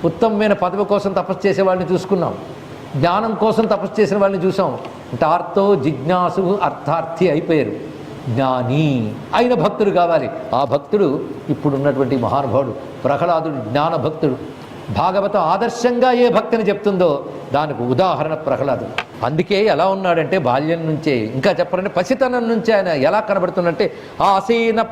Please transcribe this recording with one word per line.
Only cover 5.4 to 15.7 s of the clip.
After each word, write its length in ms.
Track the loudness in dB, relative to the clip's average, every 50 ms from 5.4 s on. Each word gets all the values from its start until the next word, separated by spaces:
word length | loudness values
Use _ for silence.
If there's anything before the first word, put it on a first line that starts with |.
| 0 0 0 2 4 4 4 4 2
జిజ్ఞాసు 580 | -2 -2 -2 -2 0 0 2 2 0 0 0 0 0 0 0 0 -2
అర్థార్థి 580 | -2 -4 -4 -2 -2 -2 -2 -6 -2 0 2 2 2
అయిపోయారు, 400 | 0 0 2 2 2 2 0 -4 -8 -10 -12 -12 -14 -14 -14 -14 -10 -6 -4
జ్ఞాని 560 | -2 0 0 0 0 0 0 0 2 2 2 2 2 0 -2 -4 -6 -8 -10 -2 0 2
అయిన 160 | 2 4 2 2 2
భక్తుడు 280 | 0 0 0 0 2 4 2
కావాలి. 300 | 2 4 2 0 0 -2 -6 -8 -8 -2 -2 -2
ఆ 20 | 0 0 0
భక్తుడు 360 | -2 -2 0 0 2 2 2 0 -2 -4 -8 -10 -12 -4 -6 -6
ఇప్పుడున్నటువంటి 640 | -2 0 0 0 2 0 0 2 2 0 0 0 0 0
మహానుభావుడు 500 | 0 0 0 0 2 0 0 0 0 -4 -10 -12 -14 -14 -4 -2
ప్రహ్లాదుడు, 560 | -2 0 0 2 0 0 0 0 -2 -6 -6 -6 -2
జ్ఞాన 260 | -2 0 0 0 0 -2 -2
భక్తుడు. 320 | -4 -2 0 0 0 0 -2 -8 -12 -14 -16 -16 -16 -16 -16 -10 -6 -2 0
భాగవతం 420 | 0 2 2 0 0 0 0 0 2 2 0
ఆదర్శంగా 560 | 0 0 -2